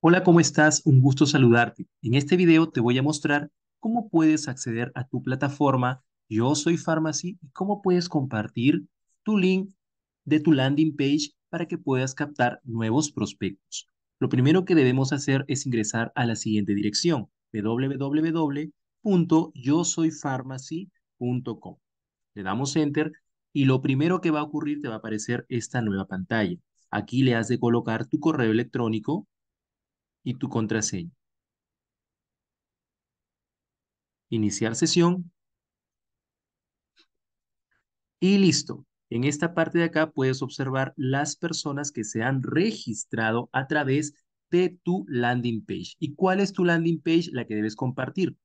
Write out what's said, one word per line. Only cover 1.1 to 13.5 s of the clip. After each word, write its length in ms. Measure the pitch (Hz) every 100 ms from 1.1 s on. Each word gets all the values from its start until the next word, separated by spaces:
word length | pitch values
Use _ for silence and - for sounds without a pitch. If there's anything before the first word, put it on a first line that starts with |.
| 135 147
saludarte. 600 | 143 123 117 120 - 92 _
En 140 | - 127
este 200 | 139 180
video 320 | 175 160 160
te 140 | 135
voy 160 | 117 123
a 40 |
mostrar 480 | 143 151 156 147 147 _ _ _
cómo 300 | 220 233 214
puedes 400 | 165 156 156 151
acceder 420 | 131 - 113 120 -
a 120 | 123
tu 160 | 127
plataforma 800 | 127 131 143 135 143 131 123 131 _ _ _
Yo 280 | 107 120 147
Soy 200 | 170 170
Pharmacy 640 | 170 160 160 151 180 -
y 80 | -
cómo 300 | - 190 208
puedes 280 | 190 180 175
compartir 720 | 156 131 110 104 - 123 160 - _ _ _
tu 140 | - 214
link 360 | 185 190 196 _ _ _ _ _ -
de 160 | 151
tu 100 | 151
landing 460 | 143 135 143 160 139
page 340 | 135 147 147 _ _
para 220 | 170 170
que 80 | 170
puedas 380 | - 131 131 131
captar 440 | 147 147 120 - 131
nuevos 480 | 113 113 120 101
prospectos. 760 | - 104 - 98